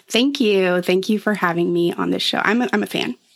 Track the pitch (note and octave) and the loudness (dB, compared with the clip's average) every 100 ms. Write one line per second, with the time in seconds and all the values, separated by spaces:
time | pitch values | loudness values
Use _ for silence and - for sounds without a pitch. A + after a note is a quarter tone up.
0 | - A3+ C4+ C#4+ G#3+ G3 F#3 F3+ F3+ F#3 | -4 0 2 2 2 4 2 2 2 0
1 | F#3 G#3+ G#3+ G3+ F3+ E3+ F3 F3 E3+ - | 0 -2 0 0 0 0 0 0 0 0
2 | F3 F#3 - - - A#3 G3+ G#3 G#3 - | -2 -2 -2 0 0 0 0 -2 -2 -4
3 | - B3 _ | -6 -8 _